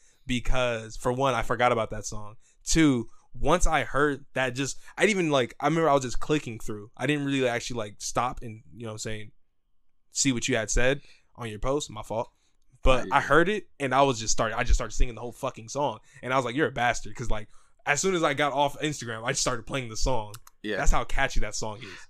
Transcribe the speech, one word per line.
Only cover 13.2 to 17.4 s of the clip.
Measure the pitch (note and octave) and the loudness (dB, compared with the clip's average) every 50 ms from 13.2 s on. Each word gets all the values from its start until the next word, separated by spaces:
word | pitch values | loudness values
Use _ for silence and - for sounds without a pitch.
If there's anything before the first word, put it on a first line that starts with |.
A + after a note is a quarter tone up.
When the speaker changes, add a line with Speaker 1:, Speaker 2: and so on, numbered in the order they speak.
Speaker 2:
good. | - | 4
Speaker 1:
heard | - C#3 D#3+ E3+ G3+ | 4 4 4 4 4
it, | G#3+ F#3+ - - - - | 0 -4 -6 -10 -8 -6
and | C#3 B2+ B2+ | -4 0 4
I | C#3 C#3+ | 4 4
was | C#3 B2 A2 | 4 2 0
just | A2+ G#2+ | 2 2
started, | - - A#2 A2 G#2+ | 2 2 2 0 -2
I | A#2+ B2 | 0 2
just | - - | 4 4
started | - A#2+ G#2+ - | 4 2 0 2
singing | - C3+ B2+ A2 | 2 2 2 2
the | A2 | -8
whole | A#2+ A#2+ | -10 -12
fucking | - - C3+ B2+ - - A2+ A2+ | -10 -6 -8 -8 -8 -8 -12 -8
song. | - C3+ D3 B2+ G#2+ G#2+ _ _ - - | -4 -2 -2 -2 -4 -6 _ _ -18 -10
And | - B2 C3 | -4 0 0
I | |
was | C3+ A#2+ | 0 0
like, | A#2 A#2+ | 0 0
"You're | D3 D3+ | 0 0
a | A2+ | 0
bastard," | C3+ B2+ A#2+ A#2+ A2+ - - G#2 G2+ | 0 0 0 0 0 -2 -4 -10 -10
'cause, | - A#2+ G#2+ | -4 0 0
like, | G#2+ G#2+ | 0 0